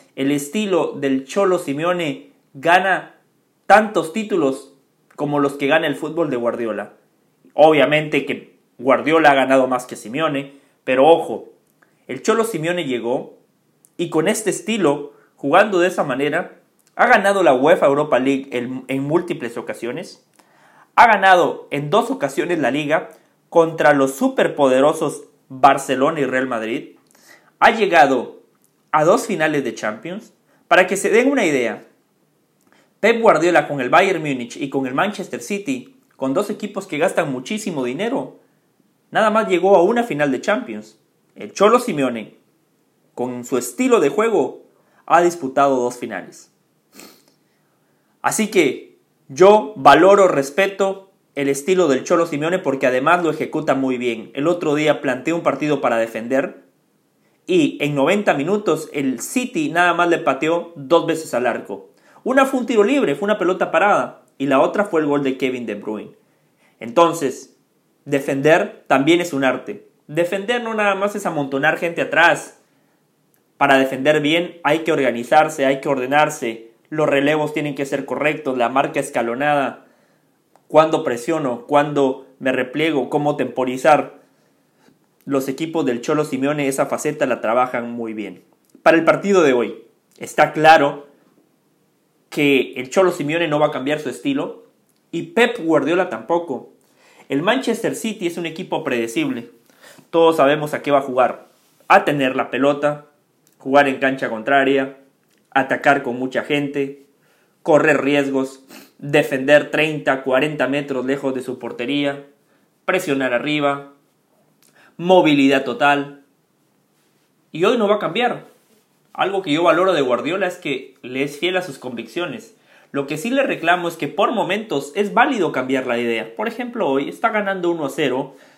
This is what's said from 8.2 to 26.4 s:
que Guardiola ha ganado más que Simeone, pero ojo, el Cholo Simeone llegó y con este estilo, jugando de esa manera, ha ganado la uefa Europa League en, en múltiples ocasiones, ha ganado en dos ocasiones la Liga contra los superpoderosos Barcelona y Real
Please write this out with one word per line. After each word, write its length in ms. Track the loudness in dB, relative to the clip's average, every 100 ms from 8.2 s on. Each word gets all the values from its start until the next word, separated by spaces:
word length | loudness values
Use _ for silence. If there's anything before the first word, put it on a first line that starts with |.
| -2
que 320 | -8 -10 _ _ _
Guardiola 540 | 0 0 2 4 6
ha 40 | 6
ganado 320 | 4 2 2
más 180 | -2 -6
que 100 | -14
Simeone, 600 | -10 -4 -4 -4 -8 -16 _ _
pero 240 | -2 4 6
ojo, 460 | 6 2 -8 -12 _ _ _ _ _ -12
el 140 | -6
Cholo 220 | -2 0
Simeone 400 | -2 -4 -4 -4
llegó 540 | -4 -6 -4 -6 -6 -18 _ _ _ _ _ -8
y 140 | -4
con 180 | -2 -2
este 220 | -2 -4
estilo, 640 | -6 -6 -2 0 0 -6 -18 _ _
jugando 420 | 2 4 4 2
de 80 | 0
esa 160 | 0
manera, 560 | -4 -2 -2 -4 -6 -14 _ _ _ 0
ha 100 | 4
ganado 340 | 4 4 4
la 120 | 4
uefa 320 | 4 4 4 4
Europa 340 | 2 2 0
League 300 | 2 -2 -4
en, 320 | -8 -6 -10 -8
en 140 | -6
múltiples 520 | -2 -2 -2 -8 -8 -10
ocasiones, 720 | -10 -10 -8 -10 -12 -20 _ _ _ _ _ _ _ 4
ha 100 | 6
ganado 640 | 6 6 6 4 -2 -8
en 180 | -6 0
dos 220 | 0 0
ocasiones 480 | -4 -4 -4 -2 -2
la 120 | -2
Liga 400 | -2 -2 -2 -4 -16 _ _ _
contra 440 | 2 2 4 4
los 220 | 6 2 0
superpoderosos 1080 | -2 0 0 2 2 4 4 2 -4 -6 -16 _ _
Barcelona 720 | 2 4 4 0 0 0 0
y 60 | -2
Real 220 | -2